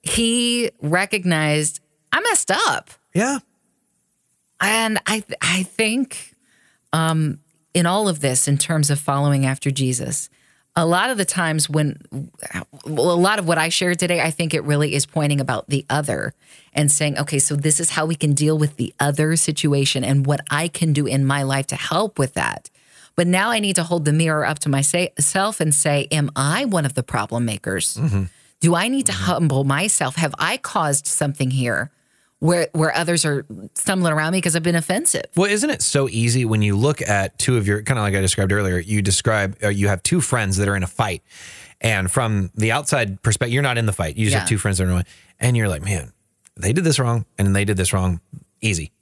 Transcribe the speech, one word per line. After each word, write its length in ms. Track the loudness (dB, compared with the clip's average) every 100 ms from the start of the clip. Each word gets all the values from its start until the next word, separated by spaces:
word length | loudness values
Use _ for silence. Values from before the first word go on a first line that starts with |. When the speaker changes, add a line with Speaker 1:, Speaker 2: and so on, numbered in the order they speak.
Speaker 1:
He 680 | -4 -2 0 2 0 0 -2 _
recognized, 1000 | -2 0 0 -2 0 2 2 2 0 -6 _ _ _
"I 80 | -2
messed 280 | 0 0 0
up." 380 | 0 0 -2 -6 -20 _
Speaker 2:
Yeah. 260 | -2 0 -2 _ _ _ _ _ _ _ _ _ _ _ _
Speaker 1:
And 360 | 0 0 0 -2 -2
I, 180 | -4 -4 -6
I 220 | -2 -2
think, 680 | -2 -2 0 0 -4 -6 -16 _ _ _ _ _ _
um, 460 | 0 2 2 0 -2 _ _ _
in 120 | 0 2
all 220 | 2 0
of 140 | 0
this, 260 | 0 0 2
in 100 | 0
terms 320 | 0 0 0
of 100 | 0
following 460 | 0 0 2 2 2
after 240 | 0 -4
Jesus, 580 | -2 -2 -2 -4 -6 -8 _ _ _ _ 0
a 80 | 2
lot 240 | 2 2
of 80 | 0
the 80 | -2
times 440 | -2 -2 0 0
when, 280 | 0 -2 -4 -12 -12 -12 _ -12 -10 -12 -16 -8
well, 260 | 0 2
a 40 | 4
lot 200 | 2 2
of 80 | 0
what 100 | 0
I 100 | 0
shared 300 | 0 0 0
today, 220 | 0 0
I 100 | -2
think 220 | -2 -2
it 100 | -2
really 300 | 0 0 2
is 120 | 0 -2
pointing 360 | -2 0 0
about 280 | -2 -4 -2
the 160 | -4 -2
other 440 | -2 -2 -4 -6 -10 _ -20 _
and 160 | 0 2
saying, 260 | 2 0 -2
"Okay, 220 | -2 -2
so 160 | 0 0
this 240 | 0 0
is 100 | 0
how 140 | -2 -2
we 100 | 0
can 180 | 2
deal 240 | 2 2 2
with 200 | 0 -2
the 160 | -8 0
other 360 | 0 2 2 2
situation 680 | 0 0 2 2 2 0
and 220 | 0 2 2
what 160 | -2 -2
I 180 | -2 -2
can 240 | -2 0
do 120 | 2 2
in 200 | 0 2
my 180 | 0
life 240 | 0 -2 -4
to 80 | -6
help 420 | -4 -2 -2 -2
with 140 | -2 0
that." 340 | -4 -6 -14 _ _ -20 -8 -2
But 100 | 2
now 220 | 2 2
I 80 | 0
need 160 | 0 0
to 60 |
hold 200 | 0 0 2
the 80 |
mirror 320 | 2 2 2 -2
up 140 | -2
to 100 | 0
myself 920 | 0 2 0 -2 -2 -2 0 -2 0
and 140 | 0 2
say, 320 | 2 0 0
"Am 200 | -2 -2 0
I 280 | 0 0 0
one 200 | 0 0
of 80 |
the 100 | -2
problem 400 | -4 -4 -2 -2 -2
makers? 500 | -4 -4 -2 -4 -2
Speaker 2:
Mm-hmm. 260 | 0 0 -2 -8 _ _
Speaker 1:
Do 120 | 2 2
I 120 | 0
need 180 | 0 0
to 60 |
Speaker 2:
Mm-hmm. 120 | 0 0
Speaker 1:
humble 380 | 2 2 2
myself? 520 | 2 0 0 0 -2 -2
Have 180 | -4 -2
I 180 | -4 -4
caused 480 | -4 -2 0 -2 -2
something 440 | -2 -2 -2 -2
here 400 | 0 0 -2 -6 _ _ _ _ _
where, 280 | 0 2 0
where 200 | 0 0 0
others 280 | 0 0 0
are 200 | -2 -6 -14 -12 -6
stumbling 360 | -2 0 2
around 200 | 0 0
me 80 | 0
'cause 140 | 0 0
I've 80 |
been 120 | 0 0
offensive?" 500 | 0 -2 0 -2 -2 0
Speaker 2:
Well, 120 | 2
isn't 200 | 2 0
it 120 | -2
so 280 | 0 0 0
easy 340 | 0 2 2
when 180 | 2 2
you 140 | 2 2
look 260 | 2 0
at 360 | 0 0 0 -2
two 180 | 0 2
of 100 | 2
your, 140 | -2
kinda 180 | 0 0
like 140 | 0 2
I 60 |
described 300 | 0 0 0
earlier, 280 | 2 0 -2
you 220 | 0 0
describe, 540 | 2 0 2 0 0 -2
uh, 60 | -2
you 180 | 2 2
have 140 | 0
two 160 | 0 0
friends 380 | 2 0 0 0
that 100 | 0
are 80 | 0
in 80 |
a 40 | -2
fight. 340 | -2 -2 -4 _ -20 -20 -20 -20 -4
And 300 | 0 0 0
from 400 | 0 0 0 -2 -2
the 160 | 0
outside 480 | 0 0 0 -2 -2
perspective, 320 | -2 0 0
you're 100 | 0
not 140 | 0 0
in 80 | 0
the 80 |
fight. 240 | -2 -4 0
You 80 | 2
just 100 | 2
have 80 |
Speaker 1:
Yeah. 60 | 2
Speaker 2:
two 80 | 0
friends 220 | 0 0
that 60 | 2
are 20 |
in 60 |
a 40 | 0
fight. 80 | -2 -8 _ _
And 160 | 0 2
you're 140 | 0
like, 140 | -2
"Man, 280 | -2 -4 -6 _ _ _ _ -6
they 160 | 0
did 100 | 2 2
this 120 | 2
wrong 260 | 2 0 -4 0
and 180 | 2 2
they 80 | 2
did 120 | 2
this 160 | 2
wrong." 260 | 2 0 -2 _ -20 -20 _
Easy. 300 | -2 -2 -6 _